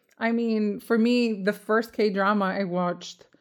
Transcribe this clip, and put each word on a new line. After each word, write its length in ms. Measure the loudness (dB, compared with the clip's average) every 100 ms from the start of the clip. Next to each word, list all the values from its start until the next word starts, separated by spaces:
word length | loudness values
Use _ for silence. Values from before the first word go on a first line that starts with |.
| _ -6
I 120 | -2
mean, 480 | 0 0 0 0 -2
for 180 | 0 2
me, 460 | 4 2 0 0
the 100 | -2
first 380 | -2 0 0 0
K-drama 520 | -2 0 2 2 2 0
I 180 | -2 -2
watched 600 | -2 -2 -4 -10 -20 -20 _